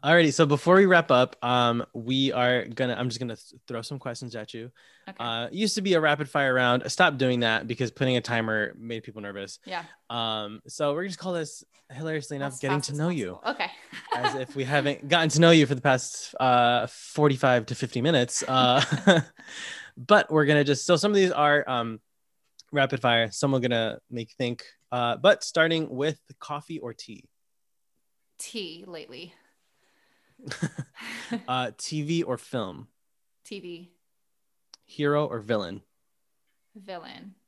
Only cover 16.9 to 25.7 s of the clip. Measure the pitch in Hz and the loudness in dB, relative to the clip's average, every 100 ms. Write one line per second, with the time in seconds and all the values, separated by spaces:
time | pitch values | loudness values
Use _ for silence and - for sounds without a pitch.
16.9 | - - - 151 131 135 123 110 123 123 | -10 -10 2 2 4 4 4 0 -6 -4
17.9 | 123 135 131 123 - - 131 127 131 135 | -2 2 2 2 -2 0 2 4 4 2
18.9 | 143 - 170 - _ - - - - - | 2 4 4 2 _ -20 -16 -14 -14 -16
19.9 | - 123 208 - 156 147 147 143 135 - | -16 4 4 6 2 4 4 4 0 2
20.9 | 170 208 202 185 - 147 147 - 123 113 | 2 4 2 2 4 4 2 0 -4 -4
21.9 | 110 _ _ _ _ _ - _ 147 135 | -8 _ _ _ _ _ -20 _ 0 0
22.9 | 135 127 117 113 - 139 131 120 117 113 | 2 2 2 0 -2 -2 0 0 -2 -2
23.9 | - _ 120 110 _ 123 120 - _ _ | -6 _ -12 -12 _ -6 -6 -12 _ _
24.9 | 123 120 110 165 - - 165 165 | -4 -4 2 2 2 0 0 2